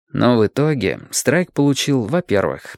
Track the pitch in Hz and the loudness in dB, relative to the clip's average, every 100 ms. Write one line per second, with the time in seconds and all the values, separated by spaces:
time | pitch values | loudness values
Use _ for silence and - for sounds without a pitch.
0 | _ - 117 120 104 - 151 143 95 60 | _ 0 2 4 2 2 0 0 -2 -4
1 | - - - 160 180 - 143 135 - 135 | -8 -4 0 0 0 0 0 0 0 -2
2 | 107 170 - 101 87 67 - | 0 -4 -2 0 0 -4 -12